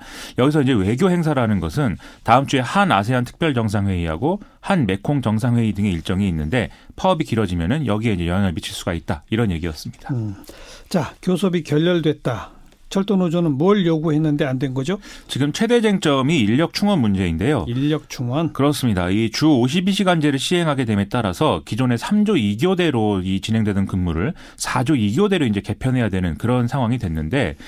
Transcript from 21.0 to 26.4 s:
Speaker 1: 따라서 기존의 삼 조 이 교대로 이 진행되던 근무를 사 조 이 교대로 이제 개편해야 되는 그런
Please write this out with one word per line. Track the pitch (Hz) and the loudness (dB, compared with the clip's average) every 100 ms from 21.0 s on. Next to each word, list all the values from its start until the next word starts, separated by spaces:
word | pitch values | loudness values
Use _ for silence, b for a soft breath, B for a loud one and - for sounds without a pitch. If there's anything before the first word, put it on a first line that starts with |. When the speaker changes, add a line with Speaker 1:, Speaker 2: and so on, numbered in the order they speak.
| 98 | 0
Speaker 1:
따라서 | 123 104 87 151 87 | 0 -2 0 0 0
기존의 | - 107 127 120 | -2 -2 0 0
삼 | - 208 | 0 2
조 | 208 180 | 2 2
이 | 104 104 | 0 0
교대로 | 175 185 170 120 107 98 | 0 2 2 2 2 0
이 | 92 95 | 0 -2
진행되던 | - 110 107 98 98 | 0 0 0 0 0
근무를 | 95 87 78 123 B B - | -2 -2 -2 -2 B B -10
사 | - 123 | -4 -2
조 | 131 139 | 2 2
이 | 104 | 2
교대로 | 131 202 190 127 | 2 2 2 2
이제 | 101 | 0
개편해야 | - 98 131 127 107 | -2 -4 -2 0 0
되는 | 92 90 | 0 -2
그런 | 76 | -2